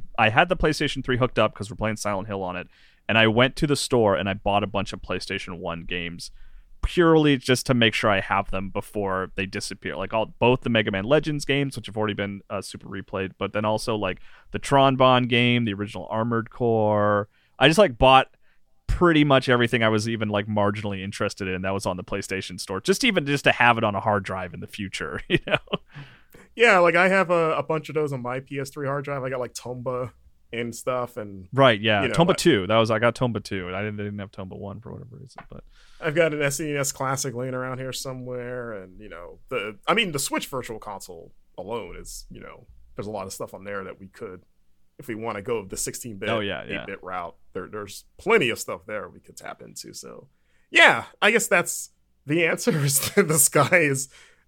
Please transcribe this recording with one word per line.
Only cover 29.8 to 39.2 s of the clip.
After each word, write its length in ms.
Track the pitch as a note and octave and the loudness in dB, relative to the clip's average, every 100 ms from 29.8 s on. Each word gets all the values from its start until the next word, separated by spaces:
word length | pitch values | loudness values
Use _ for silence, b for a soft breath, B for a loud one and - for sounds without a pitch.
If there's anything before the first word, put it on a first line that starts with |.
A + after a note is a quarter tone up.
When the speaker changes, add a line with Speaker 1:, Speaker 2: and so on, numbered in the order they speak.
| B2+ B2+ B2 - _ _ _ | -6 -4 -6 -10 _ _ _
Speaker 2:
and 240 | A#2 A#2+ A2+ | -6 -6 -6
stuff, 400 | - B2+ A#2+ B2 | -4 -4 -4 -8
and 300 | G#2 G2 F#2 | -12 -14 -6
Speaker 1:
Right, 260 | B2+ C3 G#2+ | 4 4 4
yeah. 220 | A2 G#2 | 2 2
Speaker 2:
you 60 | G2 | 2
know, 60 | |
Speaker 1:
Tomba 200 | A2 F3 | 4 4
Speaker 2:
I 20 | - | 4
Speaker 1:
two. 320 | F3+ A2+ F#2 | 4 6 6
That 100 | A2+ | 6
was, 120 | A2+ | 6
I 60 | A2 | 4
got 140 | A#2 - | 2 2
Tomba 240 | B2 G#2+ | 0 -2
two. 300 | - G2 F2+ | -6 -6 -6
I 60 | F#2 | -6
didn't, 160 | G#2+ G#2 | -6 -6
they 60 | |
didn't 160 | G#2 G2+ | -8 -8
have 120 | G2 | -10
Tomba 240 | - F#2+ - | -12 -12 -12
one 240 | G2 G2+ | -12 -12
for 100 | - | -14
whatever 240 | F2+ - - | -14 -16 -18
reason, 260 | - - - | -20 -20 -18
but 140 | - - b b b | -18 -20 b b b
Speaker 2:
I've 140 | E3 D3 | -2 2
got 180 | D#3+ | 2
an 80 | D3+ | 2
S 180 | C#3+ C#3 | -2 -2
N 80 | D#3 | -4
E 60 | C#3+ | -2
S 160 | C3+ | -4
Classic 420 | - C3+ C3 C#3 A#2+ | -4 -4 -4 -4 -6
laying 180 | C3 | -6
around 240 | B2+ B2+ B2+ | -6 -6 -8
here 160 | C3 | -8
somewhere, 800 | B2 C#3 C3 B2+ B2 B2 B2+ A#2 | -10 -10 -10 -10 -10 -8 -10 -10
and, 260 | G#2 F#2 F#2 | -12 -14 -18
you 100 | G#2+ | -18
know, 300 | E2+ | -16